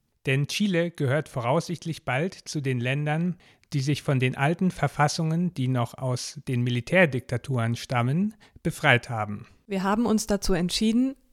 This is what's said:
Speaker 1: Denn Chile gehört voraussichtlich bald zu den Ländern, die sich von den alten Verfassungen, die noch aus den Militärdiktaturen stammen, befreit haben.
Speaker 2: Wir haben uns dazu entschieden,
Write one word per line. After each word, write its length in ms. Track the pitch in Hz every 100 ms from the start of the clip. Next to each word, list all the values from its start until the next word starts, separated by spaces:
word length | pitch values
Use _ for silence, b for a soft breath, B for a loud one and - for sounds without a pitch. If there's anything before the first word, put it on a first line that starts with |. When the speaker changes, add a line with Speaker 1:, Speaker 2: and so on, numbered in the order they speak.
| _ _ -
Speaker 1:
Denn 180 | 135 143
Chile 460 | - 208 170 170
gehört 380 | - 139 143 -
voraussichtlich 760 | 131 117 156 - 175 165 151 -
bald 300 | 127 180 -
zu 260 | - 156
den 180 | 135 123
Ländern, 580 | 120 143 147 151 180 170 b b b
die 60 | 143
sich 240 | 135 143
von 160 | - 135
den 180 | 127 135
alten 320 | 139 170 185
Verfassungen, 840 | - 143 - 147 - 160 160 175 -
die 120 | 127
noch 280 | 127 120 -
aus 440 | 135 123 - - -
den 140 | 127
Militärdiktaturen 1120 | 123 123 - 180 180 127 - 120 - 127 113 117
stammen, 600 | - 127 120 151 208 - b b
befreit 480 | 170 - 147 120 -
haben. 380 | 117 104 101 113 - -
Speaker 2:
Wir 160 | 196
haben 240 | 190 214 240
uns 220 | 214 -
dazu 260 | 202 -
entschieden, 640 | 185 180 - 220 226 262 269 _